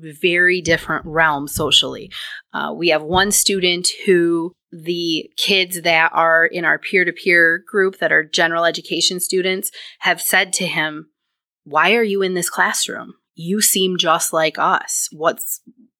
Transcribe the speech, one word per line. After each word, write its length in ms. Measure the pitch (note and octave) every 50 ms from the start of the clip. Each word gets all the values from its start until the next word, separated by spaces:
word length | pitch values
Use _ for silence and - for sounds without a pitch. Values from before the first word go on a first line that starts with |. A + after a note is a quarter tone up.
| D#3+ D#3+ D3 D3 -
very 380 | F3+ E3+ F3 F3+ F3+ F3+ F#3
different 440 | E3 D#3+ E3 D#3 - - D#3+ D3+ -
realms 460 | E3+ D3+ D#3+ E3 D#3+ D3 C#3 C#3+ C#3+ -
socially. 560 | - D#3 D3 - - - C3 C3 B2+ - - - - - - - - - _ -
Uh, 200 | - C#3+ D3+ D3+
we 180 | - E3+ F3
have 120 | D#3 D3+ D#3
one 300 | D3+ F3 F#3 F#3+ G#3 -
student 560 | - - - G3+ F#3+ F3+ F3+ F3 F3 F3+ - - - -
who 460 | - F#3 F3 E3+ E3+ E3+ E3 E3 F3 - _ _ _
the 580 | - E3+ D#3+ E3 F3+ E3+ E3+ E3 D#3+ D#3 - - _
kids 460 | - - - G3+ F#3+ F#3 F3+ F#3 F3 D#3+
that 300 | F3 E3 D#3+ D#3+ E3 -
are 320 | - E3 E3 E3 E3 E3
in 180 | E3 - F3 E3+
our 140 | D#3 D3+ D#3
peer-to-peer 840 | - - - F#3+ F3 F3 E3+ - - F#3+ F3 E3+ E3+ E3 E3 F3 - -
group 300 | - G#3 F#3+ F#3+ F#3+ -
that 140 | F3 D#3+ D#3+
are 100 | D#3 D#3
general 420 | D3+ - - F3 E3 E3 E3+ E3+
education 540 | E3 E3 E3 D#3+ - F#3+ F3 - - F#3+ F3+
students 540 | - - - F#3 F3+ F#3 F#3+ F#3+ G#3 - - - - - - -
have 220 | - F#3 F3 E3+
said 320 | - - - F#3+ G3 F#3+ F#3
to 140 | - F#3+ E3
him, 420 | - E3 D#3 D#3 D3+ D3+ D#3+ _ _ _ _ _ _ _ _ _ _ _ _
"Why 300 | D3+ C#3+ D3+ D#3+ F3+ G#3
are 60 | A#3+ A#3
you 180 | G#3+ G3 G3 G3
in 120 | F#3 F#3
this 160 | F3+ E3+ -
classroom? 640 | - - F#3 G3+ A3 - - - - - B2 - F#3 _ _ _ _
You 260 | - E3 E3+ F#3+ G#3+
seem 360 | G3+ - - G3+ F#3+ F#3 F#3 F3
just 340 | F#3 E3+ D#3+ E3 - - -
like 240 | E3 D#3+ D#3 -
us. 520 | - - F3 F#3 - - - - - - -
What's, 500 | - D3+ D#3 E3 - - - - - - _ - - _ _ _ _ _